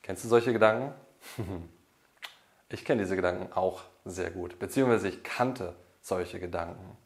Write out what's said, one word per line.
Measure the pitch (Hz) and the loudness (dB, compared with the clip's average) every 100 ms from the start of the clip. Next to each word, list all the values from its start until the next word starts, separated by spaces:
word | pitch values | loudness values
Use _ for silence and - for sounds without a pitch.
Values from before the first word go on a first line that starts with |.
Kennst | - 95 | -6 -8
du | 117 | 6
solche | 117 120 | 6 6
Gedanken? | 113 107 113 135 - - _ - - | 6 6 6 -2 -10 -20 _ -16 -10
<laughs> | 95 92 82 - _ _ _ _ - - _ _ _ | -8 -8 -12 -20 _ _ _ _ -20 -20 _ _ _
Ich | 110 | -12
kenn | - 127 | 0 0
diese | 95 95 | 2 2
Gedanken | 104 95 95 | 2 0 -4
auch | - 92 - - _ - | 0 0 -2 -16 _ -12
sehr | 90 87 | -6 -6
gut, | 90 87 - | -4 -8 -8
beziehungsweise | - - 131 110 95 | -2 2 4 4 2
ich | 87 | -4
kannte | - - 123 127 90 - - _ | -8 0 0 0 -8 -10 -20 _
solche | - 92 87 92 | -4 -2 -2 -6
Gedanken. | 87 87 85 85 92 - | -6 -6 -6 -10 -16 -20